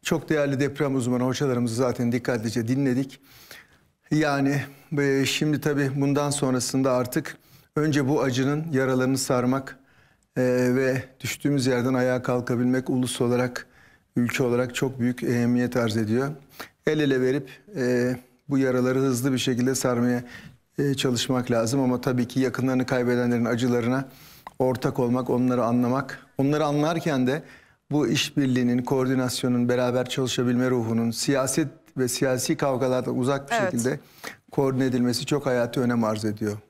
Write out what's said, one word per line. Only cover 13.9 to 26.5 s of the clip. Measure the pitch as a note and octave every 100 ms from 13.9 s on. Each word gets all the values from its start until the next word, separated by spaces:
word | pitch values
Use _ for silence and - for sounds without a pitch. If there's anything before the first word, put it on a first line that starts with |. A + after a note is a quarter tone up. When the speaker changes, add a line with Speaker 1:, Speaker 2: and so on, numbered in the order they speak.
| _ _ -
Speaker 1:
ülke | A#2+ -
olarak | B2+ A#2+ B2+ B2
çok | C3+ B2
büyük | A#2+ B2
ehemmiyet | C3+ A#2+ A#2+ B2 B2 B2
arz | A#2 G#2+
ediyor. | G#2+ A#2 C#3 D3+ - - - _ -
El | D#3
ele | D3 C3
verip, | B2+ C#3 C#3 - - G3
e, | B2 B2 B2 B2 - _ -
bu | C#3
yaraları | C3+ B2+ B2+ C3
hızlı | C3+ A#2+ C3+
bir | B2+
şekilde | B2 A#2+ B2 C3
sarmaya, | C3 A#2+ B2 B2 B2 - - - _ -
e, | C#3+
çalışmak | C3+ C#3 A#2+ - B2+ B2
lazım. | A#2 A2+ C#3
Ama | B2+ B2
tabii | C3 B2 A#2
ki | -
yakınlarını | B2+ A#2+ B2+ B2+ B2
kaybedenlerin | C3 B2 B2 A#2+ A#2+ A#2
acılarına | A#2 B2 A#2+ A#2 C3 C3+ - - - - -
ortak | C3 A#2+ D3 -
olmak, | A#2+ B2+ B2
onları | B2 B2+ B2
anlamak. | A2+ A#2+ A#2+ B2+ C#3 - - -
Onları | C#3